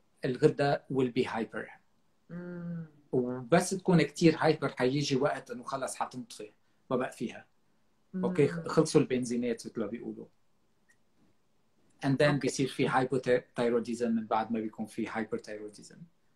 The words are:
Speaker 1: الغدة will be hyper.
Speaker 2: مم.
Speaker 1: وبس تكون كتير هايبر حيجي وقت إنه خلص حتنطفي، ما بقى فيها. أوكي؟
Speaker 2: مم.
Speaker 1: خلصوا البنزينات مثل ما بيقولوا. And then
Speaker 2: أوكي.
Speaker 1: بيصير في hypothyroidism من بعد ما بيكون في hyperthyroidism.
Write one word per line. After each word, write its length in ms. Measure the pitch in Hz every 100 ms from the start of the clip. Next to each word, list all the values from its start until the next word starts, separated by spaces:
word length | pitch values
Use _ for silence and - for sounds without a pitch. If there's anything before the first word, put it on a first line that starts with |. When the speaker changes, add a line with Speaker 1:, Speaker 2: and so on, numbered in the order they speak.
| _ _ 143
Speaker 1:
الغدة 600 | 123 151 131 143 151 -
will 180 | 135 127 120
be 60 | 120
hyper. 400 | 113 110 110 - - _ _ _ _ -
Speaker 2:
مم. 560 | 175 175 175 170 170 160 - -
Speaker 1:
وبس 580 | 127 123 127 120 170 185
تكون 320 | 196 - 175
كتير 340 | 147 - 170 160
هايبر 300 | 151 151 135
حيجي 460 | - 127 139 143 135
وقت 360 | 143 131 -
إنه 120 | 123
خلص 320 | 120 135 127 -
حتنطفي، 560 | - 127 120 - 104 _ _ _ -
ما 40 | 123
بقى 160 | 127
فيها. 340 | - 117 - - _ _ _ _ _ _ 185
أوكي؟ 360 | 185 180 139
Speaker 2:
مم. 160 | 165 -
Speaker 1:
خلصوا 340 | - 151 160
البنزينات 640 | 127 127 123 120 120 113 117
مثل 120 | 117
ما 80 | 107
بيقولوا. 380 | 127 113 110 - _ _ _ _ _ _ _ _ _ _ _ _ _ _ _ _ - 143
And 40 |
then 120 | 135
Speaker 2:
أوكي. 180 | 147 143
Speaker 1:
بيصير 280 | 127 - 131
في 220 | - 120
hypothyroidism 1160 | 127 127 139 - 123 - - 120 120 113 113 117
من 200 | 113 107
بعد 260 | 110 110
ما 80 | 113
بيكون 260 | 107 - 107
في 220 | - 110
hyperthyroidism. 880 | 113 107 113 - 107 107 - 117 - 170 _ _